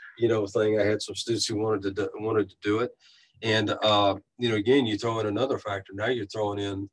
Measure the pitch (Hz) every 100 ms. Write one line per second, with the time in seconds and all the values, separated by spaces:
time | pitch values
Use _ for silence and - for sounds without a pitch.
0 | - - 117 110 101 117 107 107 101 107
1 | - - - 113 - 107 110 104 98 98
2 | 98 - 107 107 95 - 104 110 123 -
3 | - - _ _ 113 110 104 - 107 104
4 | 101 98 - - 120 110 104 143 117 101
5 | 117 113 107 104 135 135 107 98 - 98
6 | 110 123 101 110 104 101 101 98 98